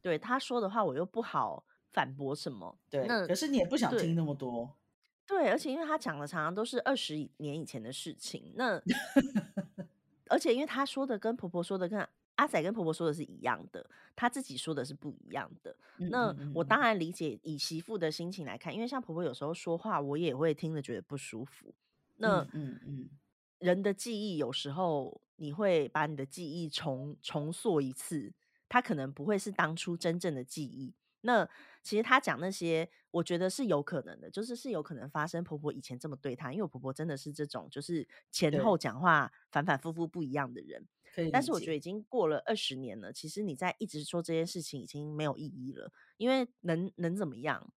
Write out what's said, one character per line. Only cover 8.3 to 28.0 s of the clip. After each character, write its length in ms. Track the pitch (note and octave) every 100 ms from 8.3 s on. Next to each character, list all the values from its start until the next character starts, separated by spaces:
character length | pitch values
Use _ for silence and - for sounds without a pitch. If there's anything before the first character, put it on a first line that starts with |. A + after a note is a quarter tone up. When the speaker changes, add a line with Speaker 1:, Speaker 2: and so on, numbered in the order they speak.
| - - -
Speaker 1:
那， 260 | B3+ E3+ -
Speaker 2:
<laughs> 1400 | C4 - C#4 C4 A3 - - - - F3 _ _ _ -
Speaker 1:
而 100 | -
且 140 | D#4
因 80 | A#3+
为 40 | D4+
她 200 | B3+ C#4
说 200 | - C4+
的 140 | G#3+
跟 160 | A3 B3
婆 140 | F3+
婆 120 | F3
说 160 | F3 F#3+
的， 120 | F3+
跟 180 | G#3 - _ _ -
阿 120 | D4
仔 140 | -
跟 100 | C4
婆 80 | A3+
婆 120 | E3
说 120 | D#3+ E3
的 80 |
是 80 | D#3 -
一 160 | -
样 200 | B2 A2 -
的， 120 | F2 - - - -
她 140 | A#3+
自 120 | C4+
己 140 | C4 B2+
说 180 | -
的 120 | D3 B2+
是 80 |
不 180 | D3+ D3 -
一 120 | -
样 200 | C3+ - -
的。 140 | - - - -
Speaker 2:
嗯， 120 | F3
Speaker 1:
那 240 | A#3+ A3+ C#3+ C#3+ D3+
我 80 |
当 160 | D3+ A3
然 180 | A#3+ G#3
理 140 | E3
解 260 | - D#3 A2
以 140 | - D3
媳 240 | - D#3+
妇 160 | F3 G#3+
的 120 | D#3+
心 220 | D#3 E3+
情 140 | F#3+ C#3
来 120 | F#2+
看， 140 | E3+
Speaker 2:
嗯， 20 |
嗯。 20 | C#3
Speaker 1:
因 40 |
为 80 | A3+
像 140 | C4+
婆 120 | A#3+
婆 80 | E3
有 120 | E3+
时 100 | -
候 100 | C#3+
说 240 | E3+ - E3
话， 220 | A3 F3
我 180 | C#3+ D3
也 160 | E3+
会 200 | C3 E3
听 200 | D3+ D#3+
了 80 | D#3+
觉 140 | C3+ A2
得 60 |
不 160 | - C#3
舒 260 | - A2
服。 320 | C3+ - - - _ _ _ _
那， 240 | G#3+ F#3+
Speaker 2:
嗯， 80 | C#3
嗯， 260 | D#3 C#3 - C#3
嗯。 240 | C#3 - - _ _ _ _
Speaker 1:
人 240 | F3+ F3+
的 100 | G3+
记 240 | G3 A#3+ G#3+
忆 200 | G#3+ E3
有 120 | B2
时 180 | C3 C#3+
候 480 | D3 F3+ D3 B2 - _ _
你 160 | D3+
会 380 | D3+ G#3 E3+ C#3
把 160 | D3+ D3+
你 100 | D3
的 100 | C#3
记 240 | - E3
忆 200 | E3+ E3
重， 480 | - D#3+ C3 C#3+ -
重 300 | - D#3 D3
塑 300 | E3+ A#3 D#3+
一 100 | C3+
次， 420 | B2+